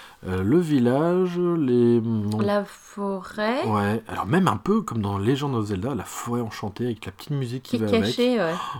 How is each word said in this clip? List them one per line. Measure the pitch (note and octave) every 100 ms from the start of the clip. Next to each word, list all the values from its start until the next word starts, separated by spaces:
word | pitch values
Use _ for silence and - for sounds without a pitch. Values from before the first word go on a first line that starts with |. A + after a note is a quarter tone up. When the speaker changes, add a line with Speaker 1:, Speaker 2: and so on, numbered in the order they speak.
| - - -
Speaker 1:
euh, | F#2
le | G2 D#3
village, | E3 C#3+ A#2+ C3+ E3 F3+ F#3 F3
les, | F3 E3+ C3+ B2 A#2+ A#2+
non. | A2+ A2+ G#2 G#2+
Speaker 2:
La | G2+ G#2 G2+
forêt. | - - - G3+ G3 F3+ - G#3+ B3+ F4+
Speaker 1:
Ouais, | - G2+ G#2+ -
alors | F2+ F#2
même | D#3+ E3+
un | G#2
peu | - A3
comme | F3+ A#2
dans | G2+ G2
Legend | G2+ C3+ D3 B2
of | G#2
Zelda, | G2 A2+ B2
la |
forêt | D#2+ - - A#2+
enchantée | A2+ - G#2+ - A#2+
avec | A2+ -
la |
petite | - -
musique | C#3+ B2 C3
qui | - A#3+
Speaker 2:
Qui |
est | G#3+
Speaker 1:
va | A3+
avec. |
Speaker 2:
cachée, | G#3 - B3 A#3+
ouais. | E3
Speaker 1:
Oh, | F3 - C3+